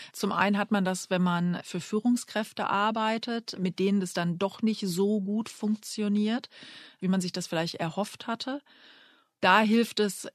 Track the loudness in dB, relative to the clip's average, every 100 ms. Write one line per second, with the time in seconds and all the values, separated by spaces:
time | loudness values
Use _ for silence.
0 | -16 -6 -2 2 2 2 2 0 0 -2
1 | 0 2 2 2 0 -2 -6 -8 -4 0
2 | 2 2 0 -6 -4 -4 -2 0 2 2
3 | 0 0 -2 -4 -6 -4 -2 0 2 2
4 | 0 -2 -2 0 -2 0 -2 0 -2 2
5 | 2 2 0 -4 -4 -4 -2 -2 -4 -4
6 | 0 2 2 0 -4 -16 -20 -20 -20 -4
7 | 0 0 0 -4 -4 -2 -2 -2 -4 -2
8 | -6 -6 -8 -6 -6 -8 -10 -20 -20 -20
9 | -20 _ _ _ 6 6 6 4 4 2
10 | 0 0 -10